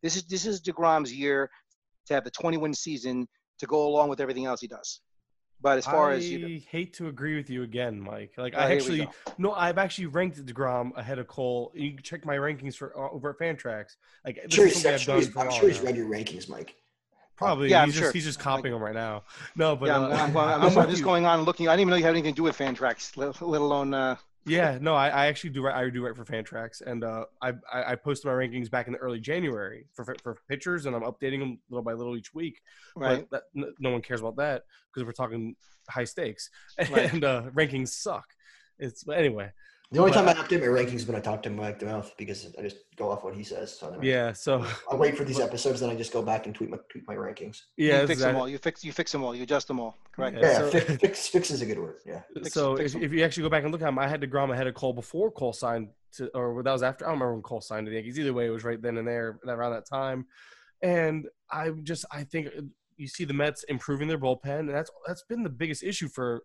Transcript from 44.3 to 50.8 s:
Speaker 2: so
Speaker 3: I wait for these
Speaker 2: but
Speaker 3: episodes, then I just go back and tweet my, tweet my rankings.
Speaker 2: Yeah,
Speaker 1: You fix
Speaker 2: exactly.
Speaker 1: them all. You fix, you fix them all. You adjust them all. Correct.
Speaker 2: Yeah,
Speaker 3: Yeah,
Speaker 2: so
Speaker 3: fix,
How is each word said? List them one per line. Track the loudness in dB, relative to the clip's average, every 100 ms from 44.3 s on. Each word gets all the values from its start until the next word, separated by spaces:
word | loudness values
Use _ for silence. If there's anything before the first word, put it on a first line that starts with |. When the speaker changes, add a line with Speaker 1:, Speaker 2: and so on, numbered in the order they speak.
Speaker 2:
so | -2 0 2 0 -8 -4
Speaker 3:
I | 2
wait | 2 2
for |
these | -2 0
Speaker 2:
but | 0
Speaker 3:
episodes, | 0 0 0
then | 0
I | -2
just | -2
go | -2
back | 0 -2 -2
and | -6
tweet | -6
my, | -6 -12
tweet | -18 -10
my | -8
rankings. | -8 -10 -12 -14 _ 0
Speaker 2:
Yeah, | 4 6
Speaker 1:
You | 6
fix |
Speaker 2:
exactly. | 4 2
Speaker 1:
them | 2
all. | 0
You | -2
fix, | -4 -4
you | -10
fix | -6 -4
them | -2
all. | -4 -6
You |
adjust | 0 -2 0
them | -6
all. | -6 -10 -20
Correct. | -6 -4 4
Speaker 2:
Yeah, | 6
Speaker 3:
Yeah, | 6
Speaker 2:
so | 4
Speaker 3:
fix, | 2